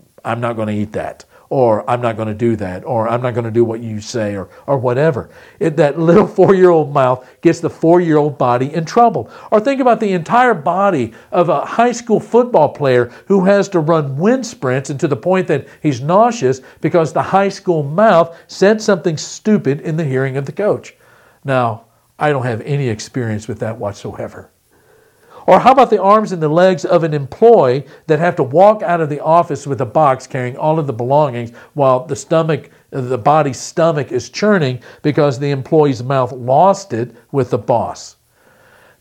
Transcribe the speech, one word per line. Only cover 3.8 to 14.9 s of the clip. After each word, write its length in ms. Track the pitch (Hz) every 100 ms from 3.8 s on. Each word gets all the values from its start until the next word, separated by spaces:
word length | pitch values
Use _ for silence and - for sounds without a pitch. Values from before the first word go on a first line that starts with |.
you 180 | 117 107
say," 380 | 104 120 104 101
or, 100 | 87 - -
or 100 | 139
whatever. 520 | 123 123 156 123 - - - _
It, 160 | 165 143
that 240 | 143 143
little 260 | 165 170 -
<laughs> 100 | -
four-year-old 540 | 180 196 185 165 143
mouth 340 | 143 127 127 - _
gets 180 | 165 160
the 100 | 151
four-year-old 680 | - 160 175 170 151 151 135
body 360 | 127 120 135
in 120 | 165 160
trouble. 440 | - 233 151 104 - -
Or 80 | 214
think 220 | 220 269
about 180 | 254 226
the 140 | 214
entire 400 | 180 156 220 254
body 580 | 196 143 175 202 165 110 - -
of 160 | 185 170
a 160 | 147 -
high 260 | - 240
school 300 | 233 - 208
football 480 | - 233 240 202 143
player 420 | - 139 123 120 - -
who 180 | 196
has 240 | 185 202 196
to 120 | 180
run 340 | 151 165 143 135
wind 300 | 190 262 254
sprints, 440 | - 135 127
and 100 | 131